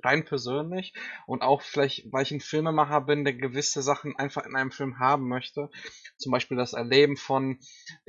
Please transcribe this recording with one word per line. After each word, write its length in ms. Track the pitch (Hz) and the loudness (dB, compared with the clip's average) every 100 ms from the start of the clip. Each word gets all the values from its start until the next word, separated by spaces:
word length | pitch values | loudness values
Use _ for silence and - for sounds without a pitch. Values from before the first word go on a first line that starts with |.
rein 220 | 123 151 156 | 2 2 2
persönlich. 680 | 143 120 139 160 185 185 - - - - | -4 -2 -2 -2 -6 -8 -12 -14 -14 -8
Und 160 | 127 | -2
auch 180 | 127 139 | 2 2
vielleicht, 500 | - 147 139 - - | 2 0 0 -2 -4
weil 120 | 131 | -2
ich 80 | 139 | -2
ein 80 | 147 | -4
Filmemacher 640 | - 151 160 156 147 151 | -2 0 2 2 4 2
bin, 220 | 135 147 143 | 2 2 2
der 80 | |
gewisse 500 | 123 131 131 147 147 | 0 -2 -2 -2 -2
Sachen 340 | 135 139 147 135 | 0 0 -2 -4
einfach 280 | 139 147 - | -4 -4 -4
in 100 | 135 | -2
einem 160 | 131 | -2
Film 260 | - 139 123 | -2 -6 0
haben 300 | 127 143 127 | 2 2 0
möchte. 420 | 123 - - 143 - - - - - | -4 -4 -6 -8 -10 -18 -18 -20 -10
Zum 140 | 131 | -2
Beispiel 260 | 127 - 123 | 0 0 -2
das 160 | 123 | -2
Erleben 420 | 120 120 135 143 139 | -4 4 6 6 4
von 440 | - 135 135 127 - - - - | 0 0 0 -4 -10 -20 -20 -20